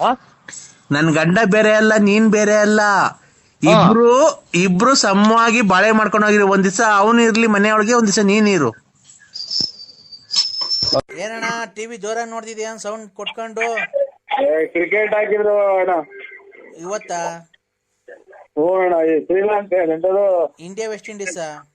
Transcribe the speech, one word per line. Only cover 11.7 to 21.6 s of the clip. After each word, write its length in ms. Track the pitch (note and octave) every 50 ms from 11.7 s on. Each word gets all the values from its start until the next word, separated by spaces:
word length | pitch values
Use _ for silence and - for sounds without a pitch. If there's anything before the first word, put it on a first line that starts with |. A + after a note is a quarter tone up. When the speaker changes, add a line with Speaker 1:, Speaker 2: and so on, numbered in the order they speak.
| F#3+
Speaker 2:
ಟಿ 100 | G#3 A3
ವಿ 100 | A3+ A#3+
ಜೋರಾಗಿ 340 | G3+ F#3+ G#3 A3+ A#3 A#3 A3+
ನೋಡ್ತಿದ್ಯಾ? 460 | A3+ A3+ A3 A3 A3+ G#3+ G#3+ A3 A3+
ಸೌಂಡ್ 340 | G#3+ - G3+ G#3+ A3 A3 G3
ಕೊಟ್ಕೊಂಡು. 500 | _ - G3+ G3+ - A#3 A3+ A3+ G#3+ A3 A3+ A#3 A3+ G#3+ G3+ - - C#5+ C#5 C5+ - _ _ - - - C#4
Speaker 3:
ಏ, 240 | C#4+ D4+ - D#3
ಕ್ರಿಕೆಟ್ 480 | - - E3+ E3+ E3 F#3+ G#3 G#3+ G#3 G#3+
ಹಾಕಿದ್ರು 680 | G#3+ G#3+ G3+ G#3 G#3 G#3 G#3 G#3 G#3 G3+ G3 F#3+ F#3+
ಅಣ್ಣ. 100 | F#3 F#3 F3+ D#3+ D3+ - - - - - - - - - - - - - -
Speaker 2:
ಇವತ್ತಾ? 640 | E3 E3+ F3+ G#3 G#3+ - - F3 F3 E3+ E3+ E3+ E3+ E3 _ _ _ _ _ _ _ _ _ _ _ _ - - - _ - -
Speaker 3:
ಹ್ಞೂ 460 | - - _ - D3 D#3 F3 F#3+ F#3+ F#3
ಅಣ್ಣ, 120 | F3+ F3 E3 D#3+ D#3+
ಈ 140 | D#3+ D3 -
ಶ್ರೀಲಂಕಾ, 680 | - F3 F#3+ G3 G#3 G#3 G3+ G3+ G3 F3+ F#3 E3+ D#3+ D#3+
ಎಂತದು? 640 | D#3+ E3+ F#3 F#3+ G3+ G3+ G3 F#3 F3 D#3+ - - -
Speaker 2:
ಇಂಡಿಯಾ, 280 | D#3+ F3 G3 G#3+ A3 A3
ವೆಸ್ಟ್ 220 | G#3+ G3+ - A3+
ಇಂಡೀಸ್. 280 | G#3+ G3+ G3 F#3 - F#3 D#3+ D#3 D3+ D3